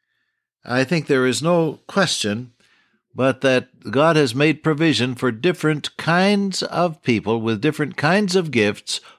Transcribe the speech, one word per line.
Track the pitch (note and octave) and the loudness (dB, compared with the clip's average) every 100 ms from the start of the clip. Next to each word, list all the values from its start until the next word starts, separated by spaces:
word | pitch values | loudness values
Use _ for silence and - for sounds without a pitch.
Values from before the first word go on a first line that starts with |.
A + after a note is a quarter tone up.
| _ _ _ _ _ _ | _ _ _ _ _ _
I | - B2 | -4 -2
think | B2+ F3 C#3 | 0 -2 0
there | C3+ B2+ | 2 2
is | A2 | 0
no | D#3 F3 D#3+ - - | 0 2 0 -4 -4
question | G3 F3+ - G#2+ G#2+ B2 _ _ _ _ _ _ A2+ | -2 0 -2 -4 -4 -8 _ _ _ _ _ _ -2
but | C3 C3 | -2 0
that | C3+ B2+ B2 _ - | 0 0 -2 _ -4
God | A#2 D#3+ D#3 | 2 4 4
has | C3+ | 2
made | A#2+ D3+ D3 | 2 0 2
provision | D#3 D3+ D#3+ B2 B2+ | -2 0 2 2 -2
for | B2 C3 | -2 -4
different | A2+ E3+ F3 D#3 D3+ - - | 0 -2 0 -2 -2 -6 -6
kinds | - F3 F#3+ G3+ G3+ F#3 | -2 2 2 2 -2 -4
of | - D3+ F3 D#3 | -4 -2 -2 -2
people | - A2 F#2 A2+ | -2 0 0 -2
with | A2 A2 | -2 0
different | D3 D3+ C#3+ - | -2 -2 -6 -2
kinds | D3 F#3+ G#3 | 0 2 2
of | F#3 D#3+ | 0 0
gifts, | B2 G#2 G2+ - - - | 2 2 0 -8 -10 -10